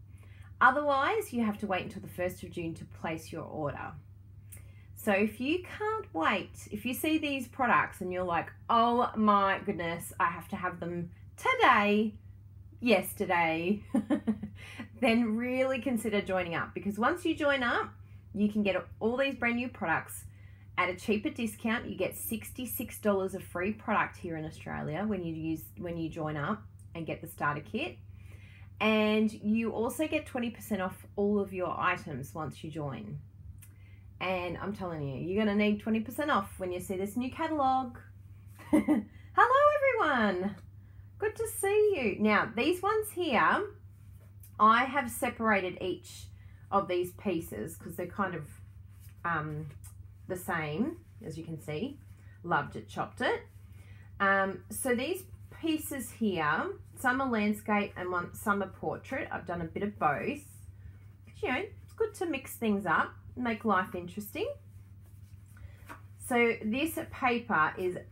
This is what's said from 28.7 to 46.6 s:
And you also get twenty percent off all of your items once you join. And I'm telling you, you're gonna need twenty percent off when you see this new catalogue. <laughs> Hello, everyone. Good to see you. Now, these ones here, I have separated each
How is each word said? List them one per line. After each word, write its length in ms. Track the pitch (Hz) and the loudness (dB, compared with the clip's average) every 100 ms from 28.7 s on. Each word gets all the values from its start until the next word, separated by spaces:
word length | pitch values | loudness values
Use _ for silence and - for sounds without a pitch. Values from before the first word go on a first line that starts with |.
| - | 0
And 520 | 214 220 214 214 214 | 4 6 6 6 4
you 380 | - 208 220 226 | 2 0 2 2
also 380 | - 233 - 311 | 0 0 0 0
get 180 | 311 302 | 0 -2
twenty 240 | 254 233 | -2 -4
percent 320 | - - 202 | -6 -4 -2
off 240 | 185 - - | -2 -4 -8
all 240 | - 202 208 | 0 2 4
of 140 | 196 | 2
your 260 | 185 175 - | -2 -2 0
items 560 | 170 180 175 139 143 | 0 0 -4 -8 -6
once 300 | 165 151 - | -6 -8 -8
you 60 | 160 | -8
join. 480 | 156 143 131 - 147 - - - - - - - - - - | -6 -4 -6 -8 -10 -12 -16 -16 -16 -18 -20 -20 -20 -20 -6
And 360 | 180 185 175 165 | -2 -2 -2 -4
I'm 160 | 185 | -6
telling 280 | 208 185 160 139 | -4 -6 -4 -4
you, 100 | 135 | -4
you're 280 | 156 196 | -2 2
gonna 120 | 214 202 | 2 4
need 240 | 208 208 | 4 4
twenty 200 | 220 220 | 2 0
percent 300 | 220 - 294 | 0 -2 2
off 280 | 226 196 - | 2 0 -4
when 140 | 185 | -4
you 80 | 180 | -4
see 160 | 180 185 | -4 -2
this 200 | 202 240 | -2 -2
new 140 | 254 | -4
catalogue. 680 | - 320 311 262 262 247 - - - - | -2 -2 2 4 4 0 -6 -16 -18 -18
<laughs> 380 | - - - - | -18 -18 -18 2
Hello, 880 | - - 262 - - - - 466 539 587 587 539 466 | 4 6 2 2 -8 0 6 8 8 8 6 4 4
everyone. 540 | 320 254 208 180 196 208 - - - - - - | 4 4 4 2 -2 -4 -12 -20 -20 -20 -20 -4
Good 180 | 427 427 | -4 -2
to 100 | 440 | -4
see 460 | - 392 427 427 359 | -2 2 6 6 4
you. 200 | 226 - | 2 4
Now, 300 | 214 202 160 - | 6 6 4 2
these 260 | 285 359 | 2 2
ones 300 | 392 440 427 | 2 2 0
here, 500 | 339 330 214 160 247 403 - - - - - - - - - | -2 2 4 6 4 0 -8 -18 -20 -20 -20 -20 -20 -14 6
I 260 | 214 233 | 8 8
have 260 | 262 285 240 | 6 0 -2
separated 680 | - 247 233 220 202 185 - | -2 -2 2 4 4 2 -2
each 460 | 185 180 - - - - - - | -4 -4 -8 -16 -16 -16 -18 -20